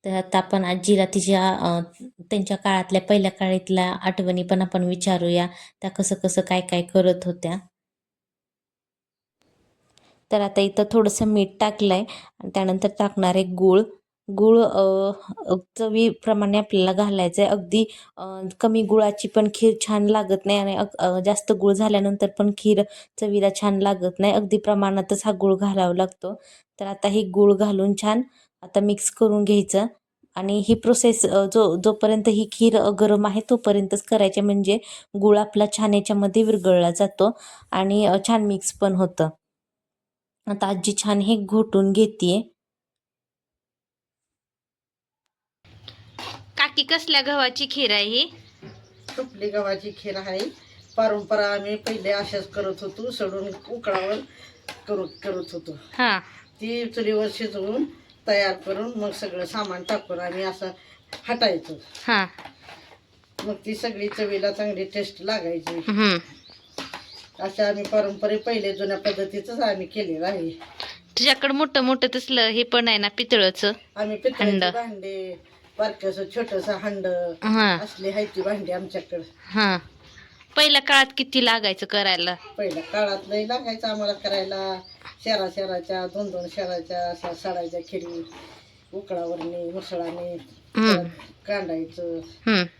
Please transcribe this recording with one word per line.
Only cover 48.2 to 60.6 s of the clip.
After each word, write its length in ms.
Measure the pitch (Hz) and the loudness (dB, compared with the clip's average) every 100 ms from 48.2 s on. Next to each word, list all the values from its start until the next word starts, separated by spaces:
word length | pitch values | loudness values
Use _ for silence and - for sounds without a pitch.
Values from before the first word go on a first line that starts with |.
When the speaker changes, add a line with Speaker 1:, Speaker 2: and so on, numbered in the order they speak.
| 330 - - _ - - - _ - - | -2 -6 -20 _ -20 -20 -20 _ -14 -12
Speaker 3:
खपली 320 | 262 196 208 | -12 -8 -6
गव्हाची 420 | 208 196 196 208 196 | -4 -4 -6 -8 -12
खीर 180 | 202 190 | -10 -10
आहे. 240 | 196 190 262 - - - _ - | -8 -6 -6 -10 -20 -20 _ 0
परंपरा 500 | 220 208 196 214 202 | 0 0 -2 0 0
आम्ही 280 | 202 202 214 | -2 -4 -6
पहिले 360 | 220 220 196 | -6 -6 -2
अशाच 360 | 202 202 202 190 | -2 -2 -6 -6
करत 280 | 202 190 185 | -6 -6 -6
होतो, 300 | 196 - 240 | -12 -10 -10
सडून 360 | 233 196 190 196 190 - | -6 -6 -6 -10 -12 -12
उकळावर 440 | 240 214 190 190 214 269 - - - - - - | -8 -4 -2 -2 -6 -8 -20 -20 -20 -20 -18 -8
करू-, 340 | 202 170 - | -6 -6 -10
करत 200 | 202 185 170 | -8 -8 -8
होतो. 180 | 175 165 143 - | -12 -14 -18 -14
Speaker 2:
हा. 260 | - 240 190 - - - _ | -4 -2 -2 -6 -20 -20 _
Speaker 3:
ती 240 | 214 233 233 | -8 -6 -6
चुलीवर 420 | 233 214 214 214 | -4 -2 0 -2
शिजवून 520 | - 220 202 196 247 311 - _ _ - | -4 -8 -6 -6 -4 -6 -8 _ _ -2
तयार 260 | 202 196 | 0 0
करून 380 | 180 185 196 226 226 | -4 -8 -6 -6 -6
मग 160 | 208 | -8
सगळं 340 | 190 202 180 175 | -8 -10 -8 -8
सामान 380 | 220 202 180 | -8 -8 -10
टाकून 360 | 180 208 - 175 | -6 -6 -6 -8
आम्ही 240 | 180 185 | -6 -6
असं 240 | 190 185 | -8 -8